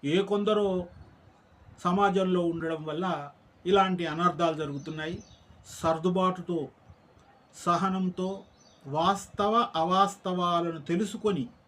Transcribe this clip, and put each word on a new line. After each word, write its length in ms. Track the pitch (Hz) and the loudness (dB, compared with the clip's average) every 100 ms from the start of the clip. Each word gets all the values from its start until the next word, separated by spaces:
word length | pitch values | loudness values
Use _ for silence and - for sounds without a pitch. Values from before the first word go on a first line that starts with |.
| 139 | 2
ఏ 40 | 175 196 | 0 2
కొందరో 360 | 208 208 214 202 185 175 - - - - _ _ _ - - 180 | 0 2 2 2 -2 -6 -14 -20 -20 -20 _ _ _ -20 -6 0
సమాజంలో 580 | 185 202 190 190 180 170 | 4 4 4 2 2 0
ఉండడం 280 | 165 160 160 156 | -2 -4 -4 -6
వల్ల 160 | 151 180 156 143 - - _ 175 | -4 -4 -4 -8 -16 -20 _ 2
ఇలాంటి 380 | 196 190 180 165 | 4 4 0 -2
అనర్థాలు 440 | 156 180 156 170 156 | 0 0 2 0 0
జరుగుతున్నాయి. 560 | 147 143 139 156 156 190 - - _ - - - | -6 -8 -10 -8 -8 -10 -14 -20 _ -20 -20 -4
సర్దుబాటుతో, 800 | 165 160 180 180 185 180 175 170 139 _ - - _ _ _ - _ - 180 | 0 2 0 2 0 0 -4 -4 -6 _ -20 -20 _ _ _ -20 _ -8 0
సహనంతో 640 | 170 190 190 185 180 185 196 - _ - _ 139 | 2 2 0 -2 -2 -6 -6 -14 _ -20 _ -6
వాస్తవ 680 | 147 175 196 - - 202 226 - 165 | 0 2 0 -4 -2 2 2 2 0
అవాస్తవాలను 960 | 165 185 196 - 190 180 175 170 170 165 143 | 2 4 4 2 -4 0 2 2 0 -6 -2
తెలుసుకొని 560 | 170 208 220 214 180 120 - | -2 -2 -2 -2 -2 -4 -10